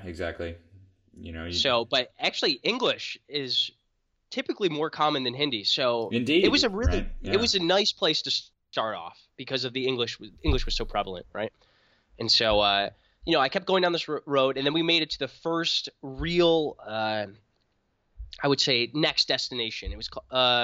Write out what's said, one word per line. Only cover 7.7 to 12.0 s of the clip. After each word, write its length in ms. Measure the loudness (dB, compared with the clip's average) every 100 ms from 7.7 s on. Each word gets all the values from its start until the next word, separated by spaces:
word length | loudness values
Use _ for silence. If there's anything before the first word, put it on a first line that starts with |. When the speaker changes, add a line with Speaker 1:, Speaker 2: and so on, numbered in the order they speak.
| 2 2
Speaker 2:
place 300 | 0 0 0
to 80 | -2
start 640 | -4 -6 _ _ -4 -2 -4
off 220 | -10 -16 _ -16
because 300 | -6 -4 -4
of 80 |
the 120 | -2 -2
English. 320 | 0 -2 -6 -16 -4
English 220 | 2 2 2
was 100 | -2
so 100 | -2
prevalent, 400 | -2 -4 -6 -10
right? 180 | -6 -6 -8 _ _ _ _